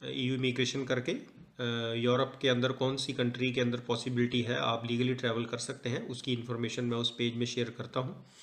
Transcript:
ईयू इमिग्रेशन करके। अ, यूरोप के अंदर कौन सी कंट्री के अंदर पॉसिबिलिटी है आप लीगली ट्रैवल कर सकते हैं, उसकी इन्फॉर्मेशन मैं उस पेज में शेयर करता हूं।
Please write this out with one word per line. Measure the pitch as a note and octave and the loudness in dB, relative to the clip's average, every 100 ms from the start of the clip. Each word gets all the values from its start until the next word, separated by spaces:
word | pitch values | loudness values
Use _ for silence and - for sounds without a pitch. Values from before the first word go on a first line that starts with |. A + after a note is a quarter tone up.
ईयू | C3 C3+ B2+ | -8 -4 -2
इमिग्रेशन | C3 B2+ B2+ B2 C#3 | 2 2 2 2 0
करके। | B2+ B2 B2+ | 0 0 0
अ, | B3+ - - - - A#2+ A#2 A#2 | -2 -6 -18 -16 -6 -2 -2 -2
यूरोप | A#2 A#2+ B2+ B2+ - | 2 4 4 2 2
के | C3+ | 2
अंदर | B2 B2 | 4 2
कौन | B2 C3 C3+ | 2 0 0
सी | - | -2
कंट्री | B2+ B2 B2 B2+ | 0 0 2 0
के | B2 | 2
अंदर | A#2+ A#2+ | 2 0
पॉसिबिलिटी | - A#2+ C3 A#2+ A#2+ B2 | 0 -2 0 2 2 2
है | A#2 C3+ | 2 0
आप | A#2 A#2 A#2+ | 0 0 0
लीगली | A#2+ B2+ | 2 2
ट्रैवल | B2+ B2 A2+ | 2 0 0
कर | A2+ A#2+ | -2 -4
सकते | - C3 A#2+ | -6 -6 -4
हैं, | C#3+ A#3 | -4 -4
उसकी | B2+ - | -6 -2
इन्फॉर्मेशन | A#2+ A#2 A#2 A#2 A#2+ | -2 -2 -2 -2 -2
मैं | A#2+ A#2 | -2 0
उस | A#2 - | -2 0
पेज | A#2+ A#2 | -2 0
में | A#2+ | -2
शेयर | - A2+ | 0 -2
करता | A2+ A#2+ C3 | -4 -6 -2
हूं। | C3 - - - | -4 -6 -16 -20